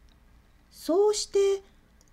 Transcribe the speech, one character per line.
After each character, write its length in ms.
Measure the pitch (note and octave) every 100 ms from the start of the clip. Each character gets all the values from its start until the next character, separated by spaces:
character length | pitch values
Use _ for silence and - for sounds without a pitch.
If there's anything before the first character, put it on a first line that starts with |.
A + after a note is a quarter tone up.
| - _ _ _ _ _ _
そ 380 | - - E4+ G#4
う 40 |
し 140 | G#4 -
て 340 | G4+ G4 G4 - _ _ _ _